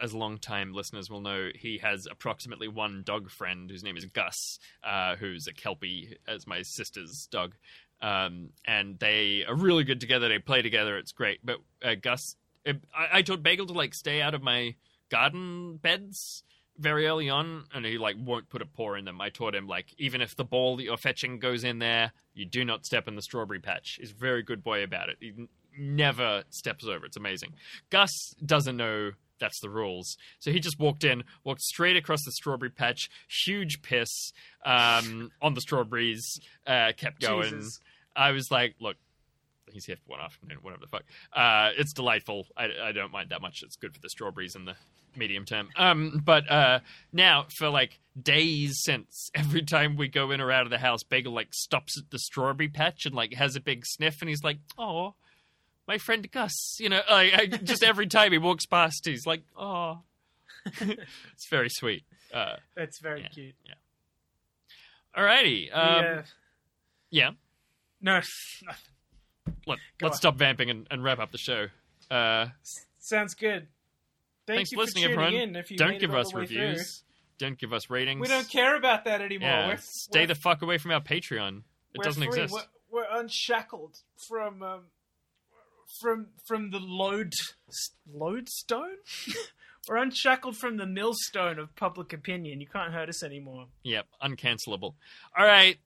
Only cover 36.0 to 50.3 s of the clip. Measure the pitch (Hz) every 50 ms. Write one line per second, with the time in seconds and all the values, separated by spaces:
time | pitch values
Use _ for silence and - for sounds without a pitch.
36 | 117 117 113 110 120 - - - - - - _ - 139 131 123 113 113 113 -
37 | - 120 - - 127 113 107 107 107 110 110 107 107 107 117 - _ _ _ _
38 | _ _ - 139 139 143 139 135 127 - 139 123 123 117 - - 113 104 95 _
39 | _ _ _ _ _ _ _ _ _ _ _ _ _ 98 104 101 - - 90 -
40 | _ - 65 69 78 - - - - 73 76 69 - 92 92 - - - - 101
41 | - _ - - - - - 135 120 120 110 107 107 110 98 131 147 147 147 135
42 | 127 120 113 107 - - 104 101 92 - - - 120 107 - 71 113 110 104 101
43 | 98 90 82 98 90 - 90 80 92 87 78 - - 62 - - - 92 78 -
44 | - 92 - - - 98 87 95 92 90 90 92 92 92 92 - _ _ _ _
45 | _ _ - 127 113 101 98 98 98 - 113 107 101 101 - 170 180 185 170 151
46 | 156 156 - 151 147 160 160 151 147 - 147 151 143 127 127 123 - - - -
47 | - _ - 170 185 185 156 143 139 - - - 156 151 143 139 127 123 - -
48 | _ _ - 135 120 151 143 156 160 165 156 147 147 139 131 - - - 143 117
49 | - _ - - - - - 151 147 147 156 165 156 147 165 151 147 151 147 147
50 | 143 131 - 143 139 135